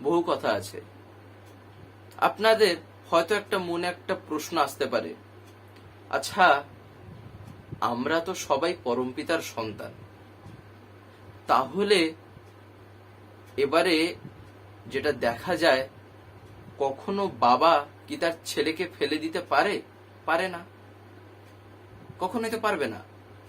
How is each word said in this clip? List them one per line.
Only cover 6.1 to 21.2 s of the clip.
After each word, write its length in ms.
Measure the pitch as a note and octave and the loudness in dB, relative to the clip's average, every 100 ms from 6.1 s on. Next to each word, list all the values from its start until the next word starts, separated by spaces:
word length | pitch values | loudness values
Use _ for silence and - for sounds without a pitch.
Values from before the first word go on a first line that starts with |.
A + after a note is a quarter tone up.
| C#3+ - - F3+ C#3+ - - - - - - - - - - - - | -6 -2 4 6 6 0 -16 -20 -20 -20 -18 -18 -18 -20 -20 -14 -4
আমরা 380 | A2+ A#2+ C3+ E3 | -2 -2 0 0
তো 140 | E3 | -2
সবাই 420 | F3+ - C#3 E3 F3 | -6 -2 0 0 -2
পরমপিতার 580 | B2+ A#2+ B2+ C3 D3 E3 | -2 -2 -2 -4 -2 -4
সন্তান, 500 | - - A2 G2 A#2 - - - - - - - - - - - - - - - - | -4 -8 -8 -10 -14 -16 -20 -20 -20 -20 -20 -20 -20 -20 -20 -20 -20 -20 -20 -8 0
তাহলে 640 | B2+ C3 E3 G3+ G3 D#3+ - - - - - - - - - - - - - - - | 2 2 -2 2 2 2 -2 -18 -20 -20 -20 -20 -20 -20 -20 -20 -20 -20 -20 -10 -2
এবারে 580 | C#3 D#3+ F3 D#3+ E3+ - - - - - - - A2+ | 2 4 4 4 2 -4 -14 -18 -20 -20 -20 -20 -8
যেটা 240 | B2 D3 | -4 -2
দেখা 440 | B2+ A#2+ A#2 - E3 | 0 -2 -2 -4 2
যায়, 340 | D#3+ C3 C3+ - - - - - - - - - | 4 4 0 -10 -20 -20 -20 -20 -20 -20 -14 -4
কখনো 480 | C#3 - - G3 G3 B2 | -4 -4 -4 -2 -2 2
বাবা 460 | B2 B2+ D#3+ D3+ C#3+ - - | 4 6 6 4 2 -12 -12
কি 100 | D3 | -4
তার 140 | E3 E3 - | -2 -2 -6
ছেলেকে 420 | E3 D3 D#3+ F3 - | -2 -2 -2 -6 -4
ফেলে 180 | C#3 D3+ | -2 -2
দিতে 220 | D#3+ F3 | -4 -6
পারে?" 420 | - C#3+ F#3 F#3 - - - - - | 0 2 2 0 -6 -20 -20 -10 -2
পারে 220 | E3 F#3 | 0 0
না, 120 | F3 F#3+ - - - - - | -6 -14 -20 -20 -20 -20 -20